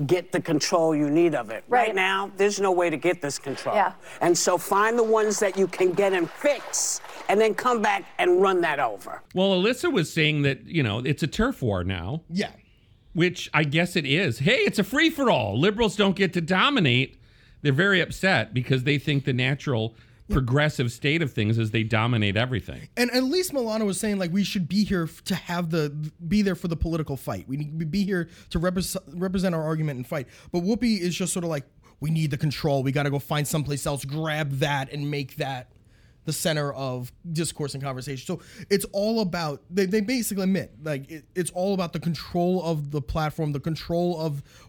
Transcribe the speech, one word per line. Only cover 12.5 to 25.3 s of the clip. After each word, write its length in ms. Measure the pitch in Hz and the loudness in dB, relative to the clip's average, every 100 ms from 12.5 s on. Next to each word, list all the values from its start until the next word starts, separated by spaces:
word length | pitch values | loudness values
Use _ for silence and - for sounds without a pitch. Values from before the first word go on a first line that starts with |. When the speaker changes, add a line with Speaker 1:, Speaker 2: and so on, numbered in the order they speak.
| - _ _ _ _ _ | -8 _ _ _ _ _
Speaker 3:
Which 340 | 170 175 175 - | 0 0 0 -2
I 100 | 151 | 0
guess 320 | 151 156 180 180 | 2 2 0 0
it 80 | |
is. 360 | 139 147 180 110 | 0 2 2 0
Hey, 180 | 143 254 | 2 4
it's 200 | 403 - | 2 0
a 60 | |
free-for-all. 720 | - 277 320 311 254 151 104 107 | 0 2 2 2 2 4 2 2
Liberals 380 | 185 208 220 - | 2 4 0 2
don't 180 | 196 196 | 2 4
get 180 | 190 | 2
to 80 | 180 | 0
dominate. 760 | 165 185 262 277 147 123 135 - - _ - - | 0 2 4 4 4 4 2 -6 -20 _ -20 -4
They're 100 | 147 | 0
very 300 | 135 196 185 | 2 4 4
upset 500 | 160 - 190 156 107 | 2 0 2 2 0
because 320 | 127 123 131 | -4 0 0
they 140 | 127 143 | 2 0
think 260 | - 139 | 2 -2
the 80 | 135 | 0
natural 600 | 123 127 139 - 117 113 - - - - | 0 0 -2 -2 -2 -2 -6 -20 -20 -2
progressive 600 | 156 123 139 151 - 123 | -2 2 2 2 2 -2
state 300 | - 143 165 | 0 0 2
of 100 | 143 | 0
things 260 | - 104 113 | 0 0 2
is 120 | 110 | 0
they 120 | 113 | 0
dominate 540 | 110 110 117 120 104 98 | 0 2 2 2 2 0
everything. 520 | 127 123 - 67 - - | 0 -2 -6 -14 -12 -2
Speaker 4:
And 140 | 240 | 0
at 140 | 247 | 0
least 280 | 262 359 359 | 0 0 -2
Milano 320 | 285 226 220 | -2 -2 -2
was 160 | 214 185 | -2 -2
saying, 180 | 220 196 | -2 -2
like, 140 | 175 | 0
we 100 | 190 | 0
should 260 | 190 202 156 | 0 -2 -2
be 160 | 196 | 0
here 200 | 196 190 | 2 0
f-, 180 | 160 - | -2 -6
to 100 | - | -6